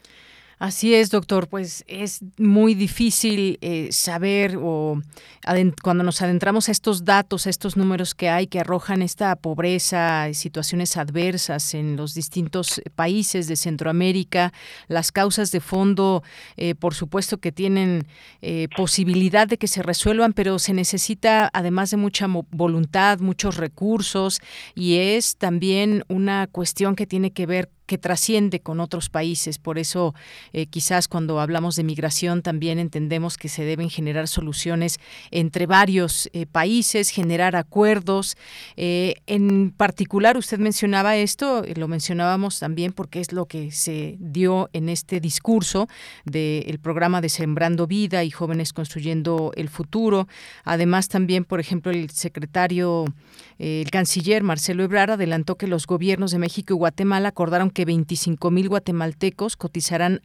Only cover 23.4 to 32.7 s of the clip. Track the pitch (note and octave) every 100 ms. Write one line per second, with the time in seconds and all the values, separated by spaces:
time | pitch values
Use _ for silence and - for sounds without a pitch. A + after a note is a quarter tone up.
23.4 | G3+ F3 D#3+ - G3+ A3+ G3 F#3+ F#3+ -
24.4 | - - - - F3+ E3+ F#3+ A3 A#3 -
25.4 | F#3 F3 F#3 F#3+ G#3 G#3 - F#3+ G3 G3
26.4 | F#3+ - F3 - G3 G3 G3+ F#3 F#3+ F#3+
27.4 | E3+ F3+ F3+ _ - G3 F3+ F3 - G#3+
28.4 | G3+ F3 - D#3+ E3+ F3+ - D#3+ E3 E3+
29.4 | - D3+ - D#3+ D#3+ F3+ E3+ D3+ - -
30.4 | - D#3+ D#3 E3 - F3+ F3 E3+ D#3+ D#3
31.4 | D3+ E3 E3+ E3+ D#3+ D3+ D#3 D3+ F3 F3
32.4 | E3+ D#3 E3